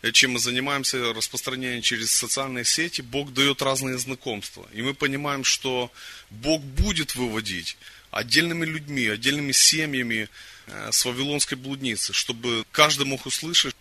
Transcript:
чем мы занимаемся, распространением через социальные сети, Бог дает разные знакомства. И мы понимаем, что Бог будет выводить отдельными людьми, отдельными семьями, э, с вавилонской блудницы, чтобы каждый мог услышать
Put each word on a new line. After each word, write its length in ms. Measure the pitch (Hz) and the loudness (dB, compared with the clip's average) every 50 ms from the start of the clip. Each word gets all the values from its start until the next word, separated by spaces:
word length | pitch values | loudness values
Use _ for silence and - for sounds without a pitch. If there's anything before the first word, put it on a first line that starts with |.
| - 117 | -2 4
чем 200 | 120 - - 131 123 | 6 6 6 6 4
мы 60 | 120 | 0
занимаемся, 720 | 113 123 123 127 131 143 143 139 131 - - 127 123 117 113 | 0 0 0 0 0 0 0 0 0 0 -2 0 0 0 0
распространением 680 | 110 110 - - 123 - 139 131 127 127 127 123 120 | -2 -4 -4 -4 -6 -4 -4 -4 -4 -4 -4 -4 0
через 300 | 110 - 123 110 110 110 | 0 0 0 0 0 2
социальные 540 | - - - 117 - 139 135 135 127 123 117 | 2 2 2 0 -2 -2 -2 -4 -4 -2 0
сети, 340 | - - - 160 170 - - | 2 2 2 0 -2 -2 -6
Бог 340 | 135 120 120 143 143 143 127 | -8 -4 -4 -6 -6 -2 0
дает 280 | 131 139 139 135 - | 2 4 4 4 2
разные 360 | 139 135 135 131 131 131 127 | 2 0 2 0 0 -2 -4
знакомства. 720 | 127 123 131 135 - - 135 110 101 98 - - 92 92 101 - | -4 -4 -6 -6 -6 -4 -6 -6 -4 -6 -10 -14 -16 -18 -12 -8
И 80 | 107 | -4
мы 120 | 117 135 143 | -4 -4 -2
понимаем, 520 | - 147 139 135 139 147 147 143 139 127 | 0 -2 -2 0 -2 -2 -2 -2 0 2
что 440 | - - - - 135 127 123 123 117 - - - - - - - - | 0 0 2 0 -2 0 0 -2 -4 -6 -16 -18 -16 -16 -18 -18 -18
Бог 320 | 104 107 117 147 320 220 | -16 -6 0 2 2 2
будет 540 | 139 139 131 147 202 214 196 160 151 - - | 0 -4 2 2 2 4 2 0 -2 -2 -2
выводить 640 | 127 127 117 107 110 110 98 95 87 82 - - - - - - - - _ | -2 -2 -2 -2 -2 -4 -4 -6 -4 -6 -8 -10 -10 -16 -20 -20 -20 -18 _
отдельными 540 | - - 110 120 117 151 165 170 165 170 165 | -6 -4 -2 2 4 4 4 2 0 -2 -2
людьми, 420 | 160 160 156 147 147 143 135 120 | -4 -4 -6 -6 -4 -2 0 0
отдельными 460 | 110 107 107 117 135 143 147 147 139 127 | 0 0 2 2 0 0 2 -2 2 4
семьями, 760 | - - - 156 156 156 151 139 131 123 117 113 110 107 - - - - - - - - | 6 6 6 6 6 0 0 0 -2 0 0 0 -2 -2 -6 -10 -18 -20 -18 -20 -20 -18
э, 240 | - 98 101 104 107 | -14 -12 -10 -4 0
с 140 | 110 - - | 0 2 2
вавилонской 520 | 123 123 123 135 143 147 143 - - 143 | 2 0 0 -2 0 0 0 0 -2 -2
блудницы, 540 | 127 127 135 139 135 135 127 110 101 - - 95 | -6 -6 -8 -6 -4 -2 -2 -2 -2 -4 -2 -2
чтобы 520 | - - - 127 113 117 123 117 113 110 - | -2 -2 -2 -6 -4 -2 -2 0 0 -2 -2
каждый 340 | - - 151 151 151 139 143 | 4 6 6 6 6 2 0
мог 200 | 135 135 131 - | 0 -2 -4 -4
услышать 500 | 135 - - 151 160 170 - - 139 - _ | -4 -4 -4 -4 2 4 4 4 4 -2 _